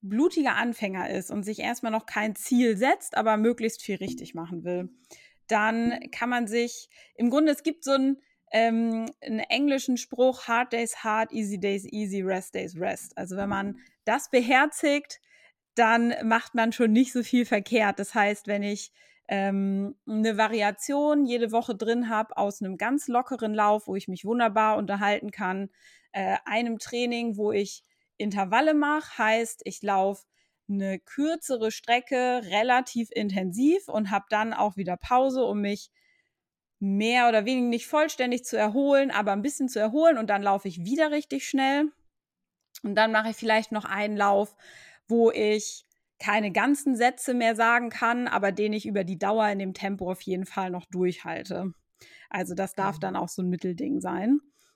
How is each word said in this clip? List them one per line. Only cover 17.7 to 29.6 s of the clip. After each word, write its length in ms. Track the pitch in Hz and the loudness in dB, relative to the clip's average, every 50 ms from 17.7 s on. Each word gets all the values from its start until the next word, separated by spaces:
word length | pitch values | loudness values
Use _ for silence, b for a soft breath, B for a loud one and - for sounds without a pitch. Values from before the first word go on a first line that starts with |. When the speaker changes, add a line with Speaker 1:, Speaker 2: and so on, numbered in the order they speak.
| 220 240 214 202 196 - | 0 2 2 2 0 -2
Speaker 1:
Das 160 | 196 - - | -6 -4 0
heißt, 320 | 233 208 202 208 208 - - | 2 2 2 2 -2 -4 -4
wenn 160 | 202 202 208 | -4 -2 -2
ich, 280 | 202 208 202 - - b b b b b b b - | -4 -4 -6 -8 -14 b b b b b b b -4
ähm, 680 | 196 196 196 196 196 196 196 196 196 196 196 202 - _ _ - | -2 -2 0 0 0 0 0 0 0 -2 -2 -4 -8 _ _ -6
eine 300 | 220 220 220 226 220 202 | -2 0 0 0 2 2
Variation 880 | 220 214 220 226 208 202 208 - - - 277 285 294 294 302 294 285 | 2 2 2 2 0 0 0 -2 -4 -2 0 2 4 4 4 4 4
jede 260 | 254 240 240 233 226 | 2 2 0 0 2
Woche 240 | 220 226 233 - 233 | 2 0 0 0 -4
drin 340 | 196 226 214 226 240 247 226 | -4 0 0 0 0 0 0
hab 280 | 226 214 220 - - - | 0 -2 -2 -2 -2 -2
aus 240 | 208 202 202 - | -2 -2 -2 -4
einem 160 | 214 190 190 180 | -6 -8 -6 -4
ganz 300 | 202 226 269 294 - - | -2 0 0 -2 -2 0
lockeren 460 | 240 240 254 - 269 233 226 220 214 | 0 0 0 0 -4 -4 -4 -4 0
Lauf, 340 | 214 214 208 208 214 - - | 2 4 4 4 2 0 -4
wo 80 | 190 | -6
ich 120 | 196 196 - | -6 -6 -6
mich 180 | 190 170 - | -10 -8 -4
wunderbar 520 | 190 226 240 240 226 202 220 214 214 214 214 | -2 0 2 2 2 2 2 2 2 2 0
unterhalten 540 | 208 190 196 202 208 202 208 - - 208 | 0 -2 -2 0 2 0 0 0 -2 -8
kann, 380 | 196 - 214 185 185 190 202 190 b b b b b b b b _ | -8 -6 -4 -4 -4 -4 -6 -8 b b b b b b b b _
äh, 240 | 202 196 185 196 - _ | -4 -2 -2 -2 -2 _
einem 340 | - 208 220 240 233 226 214 | -2 -2 -2 0 -2 -4 -6
Training, 580 | - - - 240 240 240 240 233 233 233 214 196 | -8 -6 -4 -2 -2 0 -2 -2 -2 -4 -2 -2
wo 140 | 214 208 | -2 0
ich 320 | 214 202 202 196 - - _ _ _ _ _ _ _ _ | 0 0 -2 -2 -6 -16 _ _ _ _ _ _ _ _
Intervalle 540 | 208 208 190 202 196 185 202 233 285 311 311 | -6 -4 -2 -2 -2 2 2 4 4 4 4
mache, 440 | 294 294 285 302 311 302 - - - | 4 2 2 0 -2 -4 -6 -6 -2
heißt, 440 | 233 214 220 226 233 226 - - | 0 2 2 2 0 -2 -8 -12